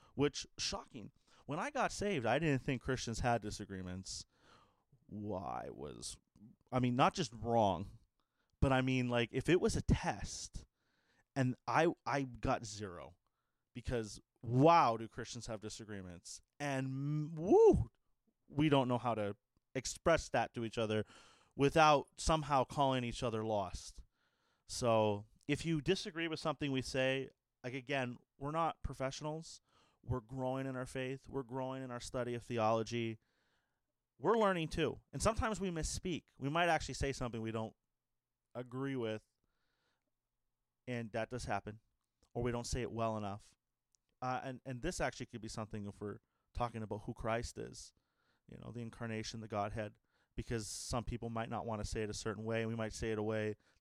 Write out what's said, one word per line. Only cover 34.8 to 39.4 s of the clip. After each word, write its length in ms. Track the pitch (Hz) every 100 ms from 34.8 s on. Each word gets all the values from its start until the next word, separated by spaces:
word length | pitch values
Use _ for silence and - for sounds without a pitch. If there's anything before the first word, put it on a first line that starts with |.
| 147 - -
And 80 | 139
sometimes 400 | 202 226 240 190
we 100 | 190
misspeak. 520 | 160 151 - 190 151 - -
We 100 | 135
might 200 | 160 175
actually 260 | 156 -
say 180 | 127 139
something 300 | 127 123 113
we 80 | 110
don't 220 | 113 110 - _ _ _ _ _ _ _
agree 400 | 120 127 127 139 131
with, 260 | 113 107 - _